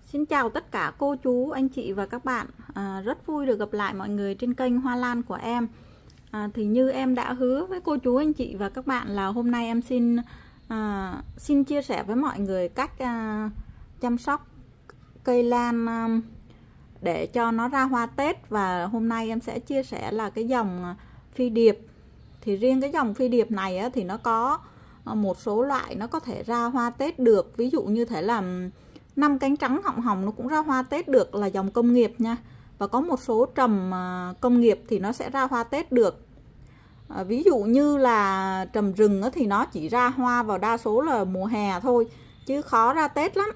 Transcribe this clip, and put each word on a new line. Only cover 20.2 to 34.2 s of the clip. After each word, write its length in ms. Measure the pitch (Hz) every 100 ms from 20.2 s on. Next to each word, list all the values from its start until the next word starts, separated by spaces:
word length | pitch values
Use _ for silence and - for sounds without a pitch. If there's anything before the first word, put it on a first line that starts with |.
| 214
cái 180 | 214 226
dòng, 360 | 254 208 180
à, 120 | 180 185 - - -
phi 180 | - 247
điệp. 280 | 226 226 208 - - - - - -
Thì 160 | - 196
riêng 240 | 247 262
cái 100 | 269
dòng 240 | 320 240
phi 140 | 202 254
điệp 220 | 240 226
này 280 | 202 190 185
á, 100 | 226
thì 120 | 254
nó 120 | 180 214
có, 420 | 233 226 247 311 - - - -
à, 100 | -
một 260 | 214 202 180
số 220 | - 208
loại 320 | 277 269 -
nó 120 | - 233
có 140 | 330
thể 220 | 247 -
ra 220 | - 233
hoa 260 | 233 254 240
Tết 280 | 240 277 330
được. 380 | 240 208 - -
Ví 140 | 240
dụ 120 | 294
như 220 | 196 214
thể 180 | 233 202
là 200 | 185 233 185 180 180 - - - - -
năm 220 | 294 277
cánh 180 | 277 294
trắng 240 | 294 277
họng 160 | 403 -
hồng 240 | 240 190
nó 60 | 196
cũng 180 | 214 240
ra 100 | 311
hoa 240 | 302 262
Tết 260 | 254 294 349
được, 260 | 262 185
là 120 | 208 202
dòng 240 | 190 190
công 220 | 240 240
nghiệp 220 | 247 220 -
nha. 180 | 220 240 - - - -
Và 80 | 196
có 140 | 240
một 200 | 339 262
số 260 | - 220 262
trầm, 400 | - 254 208 185
à, 400 | 185 180 180